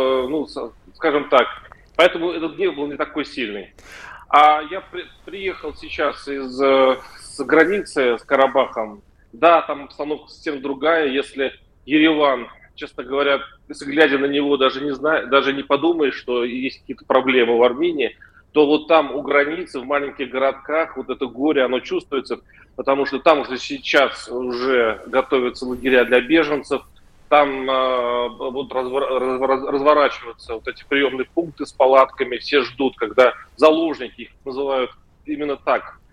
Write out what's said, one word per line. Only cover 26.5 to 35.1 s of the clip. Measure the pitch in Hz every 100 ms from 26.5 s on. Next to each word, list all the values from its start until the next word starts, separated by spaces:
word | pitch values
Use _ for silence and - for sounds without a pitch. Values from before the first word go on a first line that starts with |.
| 147 - 135 - _ _ _ -
там, | 147 143 135 131
э, | 131 131 127 120 120 120
будут | 110 135 127 131
развор-, | 123 127 131 131 127
развор-, | 127 127 131 131 139
разворачиваться | 143 143 151 135 - 120 113 - 113
вот | 127
эти | 117 -
приемные | 139 139 131 120
пункты | - 170 - 143
с |
палатками, | - 131 131 131 - 123 120
все | - 143
ждут, | 117 - 135 -
когда | 110 107 127 - - -
заложники, | 156 160 165 131 120 -
их | 113 _ 139
называют | 127 139 135 123 - _